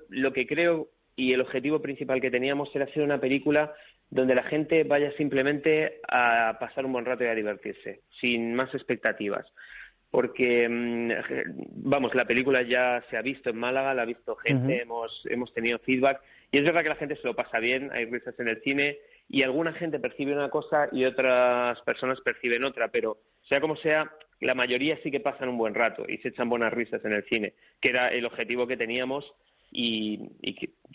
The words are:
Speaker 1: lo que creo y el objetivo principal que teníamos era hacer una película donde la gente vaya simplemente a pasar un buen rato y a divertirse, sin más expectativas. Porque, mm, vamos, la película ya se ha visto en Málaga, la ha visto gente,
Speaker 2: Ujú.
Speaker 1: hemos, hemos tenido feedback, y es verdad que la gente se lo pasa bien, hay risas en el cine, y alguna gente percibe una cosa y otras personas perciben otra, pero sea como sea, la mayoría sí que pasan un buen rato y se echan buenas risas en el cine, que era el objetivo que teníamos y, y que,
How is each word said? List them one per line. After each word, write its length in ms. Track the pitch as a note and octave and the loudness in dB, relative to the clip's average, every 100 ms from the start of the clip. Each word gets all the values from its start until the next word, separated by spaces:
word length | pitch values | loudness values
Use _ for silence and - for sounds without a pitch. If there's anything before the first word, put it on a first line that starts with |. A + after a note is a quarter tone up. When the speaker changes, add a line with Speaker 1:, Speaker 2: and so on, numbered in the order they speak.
| - | -8
Speaker 1:
lo 220 | A#2+ C3+ | -2 0
que 120 | C3 A#2+ | 0 -2
creo 440 | D3 E3+ E3 D3+ _ _ - | 2 2 2 -2 _ _ -2
y 180 | B2+ | 2
el 80 | B2+ | 2
objetivo 400 | B2+ C3 C3+ D3+ | 2 -2 0 0
principal 400 | D3 C3+ C3 C3+ | -2 -6 -2 0
que 100 | C3 | 0
teníamos 380 | A#2+ C3 C#3+ C#3+ C#3+ | 0 0 -2 -2 -4
era 100 | C3+ | -2
hacer 160 | D3+ | 0
una 160 | D3 C#3+ | 0 2
película 540 | C3 C#3 D3 D3 D3+ - - _ - | 2 2 4 2 2 -4 -20 _ -6
donde 240 | C3 C3 B2+ | 0 4 4
la 80 | |
gente 400 | - D3+ D3+ E3 | 2 0 2 4
vaya 280 | C#3+ C#3+ D3 C#3+ | 4 4 2 0
simplemente 840 | D3 C3+ C3+ D3 D#3 D#3 D#3 - - | 0 2 2 2 4 2 2 -4 -2
a 500 | B2 A#2+ A#2 A2+ A2 | 2 4 4 2 0
pasar 260 | A#2+ - C3+ | -6 -4 -2
un 80 | |
buen 120 | B2+ A#2+ | -2 -2
rato 180 | B2 | 0
y 40 | A#2+ | 0
a 80 | A2+ | 0
divertirse, 680 | G#2 G2 G#2+ G2 - G2 _ - | -2 -4 -8 -10 -12 -14 _ -6
sin 320 | B2 A#2 A#2 | 0 0 0
más 180 | A#2+ C3 C3+ | 0 -2 -4
expectativas. 680 | - B2 A2 G#2 G#2 - - - - - - _ _ | -4 -2 -2 -2 -2 -4 -6 -18 -20 -18 -20 _ _
Porque, 580 | B2 B2 - B2 A#2+ A#2 | 0 0 2 2 4 2
mm, 420 | A#2 A#2+ A#2 A#2 A2+ - C3+ - - - - - | 0 -2 -2 -2 -2 -4 -6 -6 -8 -12 -6 0
vamos, 240 | C#3+ B2 | 2 2
la 120 | B2+ A#2 | 0 2
película 360 | B2 C3 C3 | 2 4 2
ya 420 | A#2+ B2 B2+ A#2+ - | 2 2 2 0 -2
se 80 | A#2 | -6
ha 40 | |
visto 260 | A#2+ C3+ B2+ | -4 -6 -4
en 80 | A2+ | -4
Málaga, 380 | A#2+ C3+ C3+ C3 | -2 0 0 0
la 80 | |
ha 20 | A2+ | -2
visto 300 | A#2+ - A2 | -4 -8 -4
gente, 380 | A#2 C3+ C3 | 0 2 2
Speaker 2:
Ujú. 80 | B2+ | -2
Speaker 1:
hemos, 420 | A#2 A#2 A2+ - - | -4 -6 -8 -8 -6
hemos 240 | A#2+ B2 - | -4 -4 -4
tenido 240 | A#2 A#2 | -2 0
feedback, 420 | - B2+ C3+ C#3 - - _ | 0 2 2 0 -6 -20 _
y 80 | C#3+ | 2
es 40 | |
verdad 200 | C#3+ E3+ | 4 4
que 60 | D#3 | 2
la 60 | D3 | -2
gente 200 | D3 D3 | -6 -6
se 80 | B2+ | -4
lo 80 | A2+ | -4
pasa 220 | A#2 A#2 | -4 -2
bien, 320 | A#2 C3 C#3 | 0 0 -2
hay 120 | - A2+ | -6 -4
risas 340 | A#2+ - A#2 | -6 -6 -6
en 80 | A#2+ | -4
el 140 | A2+ | -4
cine, 360 | C#3 C#3 C#3+ C#3+ - - - | -2 0 0 -4 -14 -20 -4
y 140 | C#3 | 0
alguna 320 | C3 C3+ E3 | 2 2 -2
gente 260 | - E3+ D3 | -4 -4 -4
percibe 340 | A#2+ - C#3 | -4 -4 -2
una 160 | C#3+ C#3 | -2 0
cosa 360 | D#3 D3 D3+ C#3+ | -2 0 0 2
y 140 | B2+ C3 | 2 0
otras 760 | B2+ C3 B2 B2 B2 B2 A#2+ | 2 2 4 4 4 0 -2
personas 400 | - C3 B2+ C3 | -4 -2 -2 -4
perciben 420 | - A#2 B2 A#2 | -4 -2 0 0
otra, 260 | C3+ B2 A2+ | -2 -2 -2
pero 280 | A#2+ A2 - _ _ - | 0 -2 -4 _ _ 0
sea 100 | C#3 | 0
como 160 | D#3 D3+ | 2 -2
sea, 340 | D#3+ D3+ D#3 - - - | 2 2 0 -8 -20 -6
la 140 | B2+ | -2
mayoría 460 | B2+ B2 B2 D3 D3 | 0 2 2 0 -2
sí 80 | D#3+ | -2
que 100 | C3+ | -2
pasan 300 | - - C3 | -2 -4 -4
un 80 | A#2+ | 0
buen 160 | A2 | 0
rato 300 | G#2+ A2+ - - | 2 0 0 -8
y 100 | - | -6
se 80 | B2+ | -6
echan 220 | G#2+ A#2+ | -4 0
buenas 240 | A#2+ A2+ | 0 0
risas 300 | A#2 A2+ G2+ A#2 | 0 -4 -4 -2
en 80 | |
el 100 | G#2 | -2
cine, 300 | G2 A#2 G2+ - _ _ | 0 -2 -2 -10 _ _
que 80 | C3 | 0
era 200 | B2 B2 | 2 2
el 160 | A#2+ A#2 | 0 -4
objetivo 420 | - A2+ A#2+ B2 | -6 -4 -2 -2
que 100 | B2 | -2
teníamos 480 | A2+ B2 B2+ C#3 C#3 _ _ _ _ | -2 -2 -2 -4 -8 _ _ _ _
y, 580 | - A#2 A2 G#2+ G#2 - - | -4 -2 0 -2 -4 -8 -10
y 120 | - | -10
que, 160 | - - _ - | -8 -10 _ -20